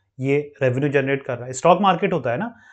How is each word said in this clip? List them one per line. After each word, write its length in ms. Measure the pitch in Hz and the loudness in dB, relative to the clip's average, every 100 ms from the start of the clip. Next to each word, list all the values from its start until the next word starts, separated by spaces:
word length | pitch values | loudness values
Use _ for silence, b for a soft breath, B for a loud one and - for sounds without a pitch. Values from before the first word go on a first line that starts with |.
| b - | b -8
ये 340 | 131 143 147 - | 0 0 -2 -2
रेवेन्यू 280 | 135 123 143 | 0 2 0
जनरेट 340 | 139 135 139 | 0 0 -2
कर 140 | 135 120 | -4 -8
रहा 100 | 123 | -8
है। 60 | |
स्टॉक 280 | 127 165 180 | -2 2 4
मार्केट 320 | 196 170 202 | 4 2 0
होता 180 | 170 123 | -2 -2
है 60 | 120 | -4
ना, 180 | 226 B B | -6 B B